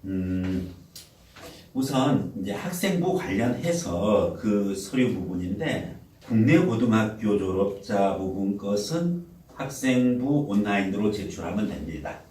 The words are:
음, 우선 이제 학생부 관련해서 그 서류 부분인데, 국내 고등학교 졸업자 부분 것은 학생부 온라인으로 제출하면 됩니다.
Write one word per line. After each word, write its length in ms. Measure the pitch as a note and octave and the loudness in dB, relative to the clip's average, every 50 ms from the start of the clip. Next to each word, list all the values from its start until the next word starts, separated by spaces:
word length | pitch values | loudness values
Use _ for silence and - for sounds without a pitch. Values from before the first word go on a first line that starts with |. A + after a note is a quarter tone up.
| F2 | -8
음, 680 | F#2+ F#2+ F#2+ F#2 F#2 F#2 F#2 F#2 F#2 F#2 F#2 F2+ - - - - - _ - - - _ - - - - - - - - - - - - | -4 -4 -4 -2 -2 -2 -2 -2 -2 -2 -4 -4 -6 -12 -16 -20 -20 _ -20 -20 -20 _ -20 -20 -20 -20 -20 -18 -18 -18 -20 -20 -8 -4
우선 600 | C3 C3 - - C3 C3 C#3 - - - - - - | -4 -2 0 2 2 4 4 2 2 0 -2 -6 -6
이제 100 | - - - | -6 -6 -6
학생부 640 | - - F3+ - - - F#3+ F3 - - F#3 - | -6 -6 -6 -4 -2 0 0 2 2 2 2 0
관련해서 1200 | - - - F#2+ G#2+ A#2 B2 - - - E3+ E3+ - - - F2 F2 G2+ G#2+ G#2+ - - - - - | 0 -2 -2 0 0 2 2 0 0 0 0 -2 0 -2 -2 -2 0 2 4 4 4 4 2 -2 -2
그 360 | - G#2+ G#2 G2+ G2+ G2 F#2+ | 0 2 2 2 2 0 -4
서류 380 | F#2 - - - B2+ B2 A2 F#2+ | -6 -6 -4 2 2 2 2 2
부분인데, 840 | F2+ F2 F2 F#2 F2 F2+ F2+ G2+ - D#3+ - - - - - - - - - - _ - | -2 -4 -4 -4 -4 -4 -4 -4 -2 -2 -2 -2 -4 -4 -8 -12 -14 -18 -20 -20 _ -6
국내 320 | - A#2+ A2 A2+ C3+ D#3+ | 0 2 4 6 8 6
고등학교 800 | E3+ - - A2+ G#2+ B2 A2+ A2 A2 G#2+ G#2+ - - A2 G#2 G2+ | 6 6 4 2 2 2 4 4 2 2 0 -4 -2 0 2 2
졸업자 800 | G2 F#2+ F#2 F#2+ F#2+ G2+ G2+ - - - - G#2 G2+ G2 G2 F#2 | 2 0 0 0 0 0 0 -2 -6 -6 -2 0 2 2 2 2
부분 400 | F#2 F#2+ F#2 F#2 G2 G2 G2 G2+ | 0 -4 -4 -4 -2 -2 -2 -2
것은 680 | - G2+ G2+ G#2 G#2 - - D#3 E3+ F3 F3 F3 - - - - - - - - | -2 -2 -2 -2 -2 -2 -2 -2 0 0 0 0 -2 -6 -12 -20 -20 -20 -20 -12
학생부 920 | - C3+ C#3+ - - C3 C3 B2+ B2 B2 B2 B2 B2 B2+ C#3+ D3 D3 - | -10 -10 -8 -8 -2 0 2 4 4 4 4 2 0 0 2 2 2 2
온라인으로 640 | G2+ G2+ G#2 G#2 G#2 G2+ G2 F#2+ F#2+ G2 G#2 G#2+ G2+ | 2 0 0 2 2 2 0 0 0 -2 0 0 0
제출하면 560 | - - E2+ D#2+ - E2 E2 F2 - G#2 G#2+ | 0 0 -6 -8 -8 -8 -8 -4 -2 -2 -2
됩니다. 540 | - - - - - D2+ C#2+ C#2+ - - - - - | -2 -4 -6 -8 -8 -10 -8 -10 -10 -12 -12 -18 -20